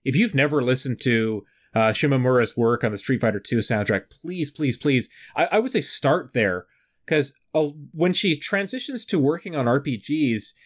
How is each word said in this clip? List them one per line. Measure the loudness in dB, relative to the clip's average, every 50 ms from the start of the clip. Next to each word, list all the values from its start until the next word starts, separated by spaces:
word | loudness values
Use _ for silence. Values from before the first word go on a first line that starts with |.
if | -4 -2 2
you've | 2 0 2 2
never | 0 0 2 2 0
listened | 0 2 2 2 2 0 -2 -2
to, | 0 0 2 2 2 0 -4 -6 -8 _ _ _ _ _ 0
uh, | 2 2 2
Shimomura's | 2 2 2 2 2 2 2 2 4 2 2 0 0
work | 0 0 0 0 0
on | -2 -4
the | -4 -4
Street | -2 -2 -2 0
Fighter | 0 0 -2 -2
two | -4 -2 0 2
soundtrack, | 2 2 2 0 0 0 0 -2 -2 _
please, | -20 -16 -12 -10 -6 -4 -6 -6
please, | -4 -4 -4 -4 -4 -2
please, | 0 2 2 2 0 -2 -10 -20 -20 -10 -4
I, | -4 -2 0
I | 0 0
would | 0 0
say | 0 0
start | 2 2 2 2 2 2 2 2 0 -4
there. | -2 0 0 0 0 -4 -8 _ _ _ _ _ _ _ _
'Cause, | -2 0 0 0 0 -4 _ _ _ -2
uh, | 0 0 -2 -4 -12 -20 -16
when | -4 -2 0 2 2
she | 2 2 0 0 0
transitions | -2 -2 -2 -2 -4 -4 -6 -6 -6 -6 -4 -6 -4
to | -2 0 0
working | 2 0 0 -2 -6 -8 -6
on | -2 0 2
R | 0 0
P | 0 -2 -6 -6
Gs, | -4 -4 -2 0 0 0 0 0 -2 -4 -4 -8 -20